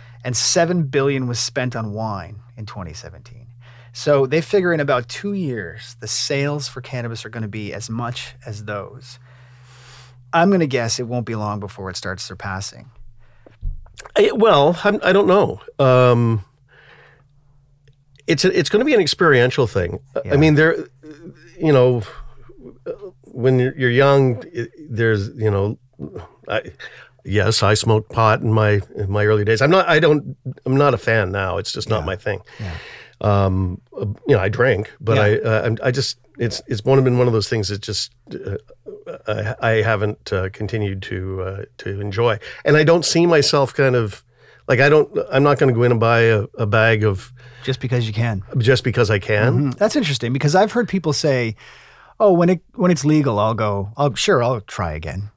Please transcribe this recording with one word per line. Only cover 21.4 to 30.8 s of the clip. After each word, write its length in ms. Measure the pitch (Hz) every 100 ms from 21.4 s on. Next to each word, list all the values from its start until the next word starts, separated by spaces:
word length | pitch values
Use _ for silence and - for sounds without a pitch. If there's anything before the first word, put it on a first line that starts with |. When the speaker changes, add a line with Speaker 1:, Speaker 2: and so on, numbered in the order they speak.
| - 185
Speaker 2:
you 140 | 165
know, 300 | 135 123 123 104 - - - - - 123 - - - 196 -
when 360 | - - 120 131
you're, 180 | 127 -
you're 120 | 127
young, 520 | 120 139 139 131 117 - 170
i-, 100 | 117 - 151
there's, 400 | 110 113 107 101 135
you 160 | 110
know, 260 | 98 101 - _ - 73 - - _ -
I, 160 | 110 - - - - - _ -
yes, 380 | 101 98 110
I 100 | 101
smoked 380 | 107 - 107 107
pot 300 | - 113 110
in 100 | 98
my, 300 | 110 107 104 - -
in 140 | 98
my 140 | 104 104
early 180 | 107 104
days. 160 | 113
I'm 80 | 139
not, 160 | 190 170
I 120 | 160
don't, 380 | 160 151 139 131 131 127 -
I'm 120 |
not 160 | 135